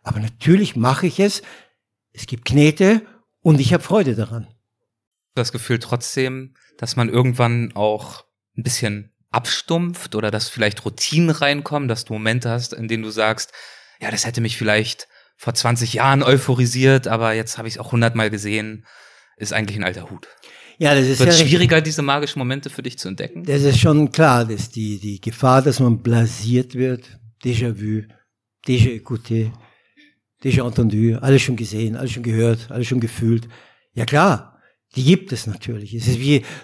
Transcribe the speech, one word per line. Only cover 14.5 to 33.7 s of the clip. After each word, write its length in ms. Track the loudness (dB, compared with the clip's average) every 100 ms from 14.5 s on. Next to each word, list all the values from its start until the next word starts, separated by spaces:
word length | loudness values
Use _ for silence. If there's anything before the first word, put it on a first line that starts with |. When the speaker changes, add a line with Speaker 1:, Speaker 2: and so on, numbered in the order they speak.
| -2
Speaker 2:
vielleicht 500 | 0 0 0 -8 -16 _ _ _
vor 180 | -6
zwanzig 400 | -2 0 0 -2
Jahren 300 | 0 2 4
euphorisiert, 840 | 4 4 2 2 0 2 4 4 2
aber 260 | 0 0
jetzt 240 | -2 -4 -8
habe 100 | -10
ich's 100 | -12
auch 140 | -4
hundertmal 380 | 0 2 2 -2
gesehen“, 560 | -2 -4 -4 -6 -12 -18 -20 -20 _ _ _
ist 160 | -6
eigentlich 240 | -4 -4 -4
ein 60 |
alter 260 | -6 -6 -12
Hut. 180 | -18 -20 _ -20 -20 -20 -2
Speaker 1:
Ja, 160 | 2 4
das 100 | 4
ist 140 | 4
Speaker 2:
Wird 100 | 6
Speaker 1:
ja 60 | 6
richtig. 140 | 6
Speaker 2:
schwieriger, 320 | 4 4 4
diese 200 | 2 -2
magischen 380 | -2 -2 -2 -4
Momente 300 | -4 -6 -8
für 140 | -10
dich 140 | -10 -10
zu 100 | -10
entdecken? 360 | -8 -10 -8
Speaker 1:
Das 200 | -2 2
ist 160 | 4 4
schon 320 | 6 4 4
klar, 340 | 4 4 4 2
dass 240 | -4 -8
die, 300 | -8 -8 -6
die 200 | -8 -8
Gefahr, 420 | -8 0 4 4
dass 180 | 4 4
man 220 | 2 2
blasiert 720 | 2 2 2 0 -2 0 0 -2
wird, 440 | -4 -4 -10 -20 -20 _
Déjà-vu, 600 | -4 -2 -2 -4 -4 -6 -6 _ _ _ _ _ -2
déjà 240 | 2 2
écouté, 640 | 0 -8 -10 -4 -2 -2 -6 -18 _ _ _ _ _ _ _
déjà 220 | 0 0 0
entendu, 520 | 0 0 2 0 0
alles 220 | 2 2
schon 140 | 2 -4
gesehen, 400 | -6 -6 -4 -4
alles 160 | -8
schon 120 | -6
gehört, 480 | -2 0 2 0 -4
alles 160 | -8 -4
schon 120 | -2
gefühlt. 480 | -2 -2 0 0 -2 -16 _